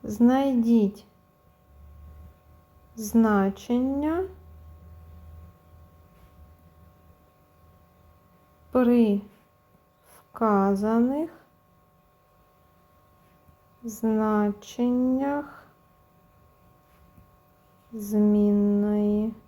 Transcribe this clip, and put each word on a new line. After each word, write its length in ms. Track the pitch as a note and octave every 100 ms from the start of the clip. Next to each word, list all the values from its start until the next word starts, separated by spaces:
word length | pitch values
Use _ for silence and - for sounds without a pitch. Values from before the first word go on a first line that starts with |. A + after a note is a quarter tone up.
Знайдіть 1000 | A3 G#3+ A#3 C4 C#4 B3 A3+ A#3 G3+ - - _ _ _ _ _ _ - - - - - - - _ - _ _ _ A3+
значення 1300 | G#3 A3+ A3+ G#3 G3 G3 - A#3+ C4 C#4 D4+ E4 F#4+ - - - - - - - - - - - - - _ - - - - - - - - - - _ - _ _ _ _ _ _ _ _ - _ _ - _ _ _ _ _ -
при 500 | B3+ A#3+ A#3+ A3 G3+ - - _ _ _ _ _ _ _ -
вказаних 1120 | _ - A3+ G3+ G3 G3 G#3 A3+ A#3+ C#4+ D#4+ - _ _ _ _ _ _ _ _ _ _ _ _ _ _ _ _ _ _ _ _ _ _ _ _
значеннях 1800 | A#3 A3 A3 A3 G#3+ G#3+ G#3 G3+ - - A#3+ B3 B3+ B3+ C#4 C#4+ D4 - - _ _ _ _ _ _ _ _ _ _ _ _ _ - - - _ _ _ _ _ _
змінної. 1400 | A3+ G3+ G#3+ G#3 G#3 G#3 G#3 G#3 G#3 G#3 G#3 G#3 G#3 A3 A3+